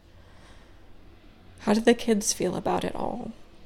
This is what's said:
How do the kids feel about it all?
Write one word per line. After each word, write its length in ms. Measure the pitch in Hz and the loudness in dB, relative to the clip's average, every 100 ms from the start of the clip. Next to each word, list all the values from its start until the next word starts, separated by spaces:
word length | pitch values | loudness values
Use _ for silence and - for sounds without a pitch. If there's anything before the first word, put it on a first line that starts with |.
| - - - - - - - - - - - - - - - - | -20 -20 -20 -20 -20 -20 -20 -20 -20 -20 -20 -20 -20 -20 -20 -4
How 140 | - | 2
do 60 | 214 | 4
the 140 | 233 | 6
kids 400 | 240 - 208 - | 4 4 2 0
feel 220 | - 180 185 | 0 0 0
about 280 | 185 185 | 0 0
it 120 | 180 - | 0 -2
all? 360 | - 240 233 - - - | -4 -4 -8 -12 -18 -20